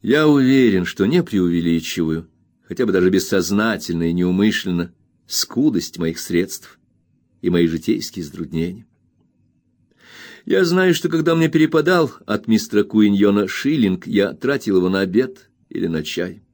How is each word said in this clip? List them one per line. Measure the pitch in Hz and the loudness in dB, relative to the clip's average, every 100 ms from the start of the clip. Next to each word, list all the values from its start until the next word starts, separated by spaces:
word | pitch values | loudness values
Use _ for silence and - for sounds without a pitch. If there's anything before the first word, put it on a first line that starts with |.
Я | - 143 156 | 2 2 4
уверен, | 143 131 135 123 95 | 4 4 4 4 2
что | 87 - 98 | -2 -2 2
не | 175 | 2
преувеличиваю, | - 98 90 87 85 82 82 - 80 80 85 _ _ _ _ | 0 0 0 0 0 -2 -4 -4 -4 -4 -8 _ _ _ _
хотя | - 117 | -4 0
бы | |
даже | 95 90 | 2 2
бессознательно | 95 - 98 87 101 113 101 - 82 85 | 2 0 -2 0 0 0 -4 -6 -4 -2
и | |
неумышленно, | 87 90 92 107 104 - 87 85 _ _ _ _ | 0 0 2 0 0 -4 -6 -6 _ _ _ _
скудость | - - 120 147 101 - - | -8 -6 -2 0 -2 -6 -6
моих | 82 82 | -6 -6
средств | - 87 92 - - _ _ _ _ _ _ _ | -4 -2 -2 -8 -18 _ _ _ _ _ _ _
и | - | -2
мои | 87 85 | 2 2
житейские | 80 85 82 - - | 0 -4 -4 -6 -12
затруднения. | 76 71 82 80 85 98 - _ _ _ _ _ _ _ _ _ _ _ _ - - - | -12 -12 -8 -6 -6 -10 -20 _ _ _ _ _ _ _ _ _ _ _ _ -20 -20 -18
Я | - 190 | -2 0
знаю, | 175 185 185 | 2 4 2
что | 165 170 | 2 0
когда | 160 160 | -2 0
мне | 165 160 | 2 2
перепадал | 160 156 165 151 180 147 - | 2 2 2 2 2 0 -4
от | - 104 - | -6 -6 2
мистера | 110 - 104 | 0 2 -2
Куиньона | 101 107 104 101 101 101 95 | 2 2 4 4 4 2 -2
шиллинг, | - 139 156 107 90 - | -4 -2 0 0 0 -2
я | 98 98 | 0 0
тратил | - 123 143 - 95 | -2 -4 -4 0 0
его | 90 | 2
на | 95 | 0
обед | 95 98 127 - _ _ _ | 0 0 0 -6 _ _ _
или | - 85 | -8 -4
на | 80 | -4
чай. | 76 - 90 - _ | -6 -8 -8 -10 _